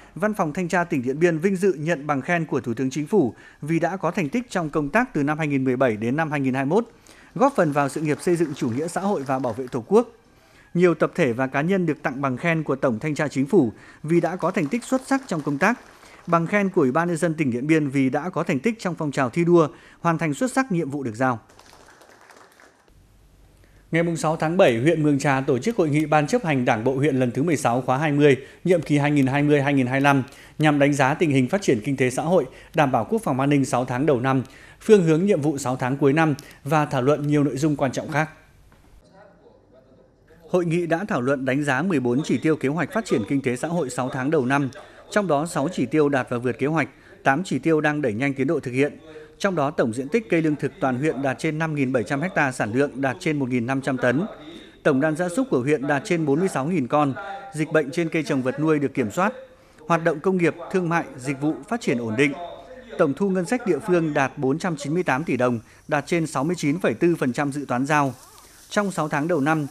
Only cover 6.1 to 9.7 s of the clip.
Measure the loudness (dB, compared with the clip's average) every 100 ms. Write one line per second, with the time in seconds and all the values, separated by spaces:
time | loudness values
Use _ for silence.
6.1 | -2 -2 -2 -2 0 0 0 -2 -8 -20
7.1 | -20 -10 0 2 2 2 2 0 -2 -2
8.1 | -2 0 0 0 -2 -4 -2 -4 -4 -2
9.1 | -2 -2 -2 -2 -4 -6